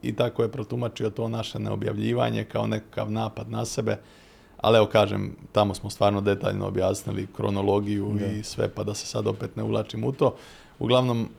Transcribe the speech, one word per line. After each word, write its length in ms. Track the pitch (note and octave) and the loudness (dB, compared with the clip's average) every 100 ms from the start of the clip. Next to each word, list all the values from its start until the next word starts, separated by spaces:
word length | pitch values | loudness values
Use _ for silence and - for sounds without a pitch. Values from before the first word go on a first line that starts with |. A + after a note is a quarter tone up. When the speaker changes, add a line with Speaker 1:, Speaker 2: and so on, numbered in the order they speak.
Speaker 1:
i 140 | A#2+ A2 | -6 0
tako 260 | A#2+ - | 0 2
je 80 | A#2 | -2
protumačio 580 | B2+ A2 A#2+ A#2+ - A2 | -2 -6 -4 -4 -2 -4
to 180 | G2 A2+ | -2 -4
naše 320 | A2+ A2+ - | -4 -6 -6
neobjavljivanje 840 | G#2+ G#2 G#2+ G#2 A2 A#2+ A#2+ A2 | -4 -2 -4 -2 0 2 0 0
kao 240 | A2 A2+ A2 | -4 -2 -2
nekakav 440 | G#2+ - - G#2+ | -2 -6 -6 -4
napad 380 | A2 A2 A2 A2 | -4 -4 -6 -8
na 160 | A2 A#2 | -6 -4
sebe. 320 | - A2+ A2+ - - - - - - | -4 -2 -4 -8 -20 -20 -20 -20 -2
Ali 200 | - A2+ | 6 6
evo 80 | G#2 | 6
kažem, 500 | A2 G2+ G2+ G2 - - | 6 4 2 -4 -8 -2
tamo 220 | - G#2 | 2 2
smo 160 | F#2+ G#2+ | 0 -6
stvarno 320 | - G2+ G2+ | 2 4 4
detaljno 460 | G2+ G2+ G2+ G2 G2 | 2 2 0 -2 -2
objasnili 600 | F#2+ F#2 G2 - G2+ G2 | 0 0 0 -4 -6 -6
kronologiju 880 | - G#2 G2 G2 G2+ G#2 G#2 G2+ | -4 -2 0 2 2 2 -2 0
Speaker 2:
Da. 120 | G#2 G2+ | 0 -2
Speaker 1:
i 160 | G#2 | -4
sve, 260 | G#2+ - G#2+ | -6 -2 -2
pa 140 | G#2 | -2
da 100 | G2+ | -6
se 120 | G2+ - | -6 -4
sad 200 | A#2 G#2+ | -2 -2
opet 280 | G#2+ - - | -2 -6 -6
ne 80 | |
uvlačim 400 | A2 G#2+ G#2+ A2+ | -2 -2 -2 -4
u 80 | A2+ | -4
to. 240 | C3+ C#3 - - - - - | 2 2 0 -18 -20 -20 -6
Uglavnom, 500 | A2+ B2+ B2+ A#2 A2+ | 2 4 4 0 -2